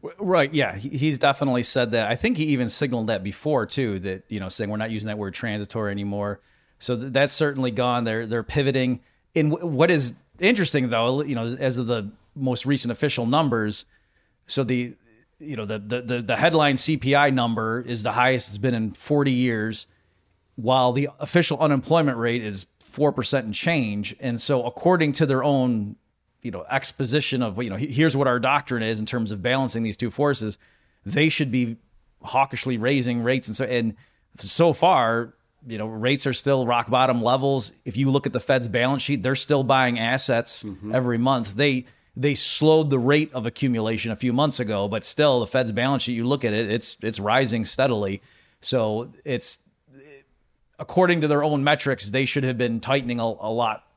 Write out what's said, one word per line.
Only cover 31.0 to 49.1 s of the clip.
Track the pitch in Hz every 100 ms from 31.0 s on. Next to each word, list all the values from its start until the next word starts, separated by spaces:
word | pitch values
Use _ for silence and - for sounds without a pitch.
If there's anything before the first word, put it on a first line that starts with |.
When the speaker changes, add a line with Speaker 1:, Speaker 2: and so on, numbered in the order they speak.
| 98
Speaker 1:
they | 151 156
should | - 143
be | 123 120 117 _ _ _ _
hawkishly | - 127 135 123 - 120
raising | 120 139 123 120
rates. | 117 131 123
And | 107
so, | 131
and | 123 113 107 _ _ _ -
so | 98 - 170
far, | 147 170 170 113 117 120 _ _ _ 131
you | 110
know, | 107
rates | 110 117 139 139
are |
still | 123 139 135 120
rock | 120 113
bottom | 127 131 120
levels. | 113 131 139 139 117 -
If | - 101
you | 135
look | 135 135
at |
the | 123
Fed's | - 131 120
balance | 117 123 139
sheet, | - 143
they're | 101 135
still | - 143
buying | 131 135 127 120
assets | 113 127 - 117 117 -
Speaker 2:
Mm-hmm. | 107 95 104 127
Speaker 1:
every | 123 117
month. | 123 135 104 101
They, | 143 131 127 _ _ -
they | 135 139
slowed | - - 151 156 151
the | 135
rate | 120 147 151
of | 127 113
accumulation | - 135 120 110 113 113
a | 107
few | 127
months | 120 151 -
ago, | 107 104 101
but | 107
still, | - - 151 127
the | 110
Fed's | 131 120
balance | 104 123 139
sheet, | -
you | 120 120
look | 139 123
at |
it, | 107 113
it's, | 110 - -
it's | 107 107
rising | 101 120 135 117 110
steadily. | - 135 113 101 98 _ _ _ _
So | - 131 110 107 120